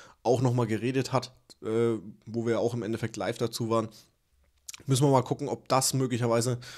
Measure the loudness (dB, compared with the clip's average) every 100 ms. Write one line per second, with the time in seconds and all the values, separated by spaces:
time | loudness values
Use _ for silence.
0 | -20 _ 0 2 2 2 0 0 -2 -2
1 | 0 -2 -4 _ _ -10 -2 0 2 0
2 | -8 -20 -8 -4 0 2 0 0 -4 -4
3 | -4 -4 -4 -2 -4 -2 0 0 -2 -10
4 | -20 _ _ _ _ _ -18 -10 0 4
5 | 6 4 4 -4 -4 -6 0 2 2 0
6 | -2 0 2 2 2 -4 -8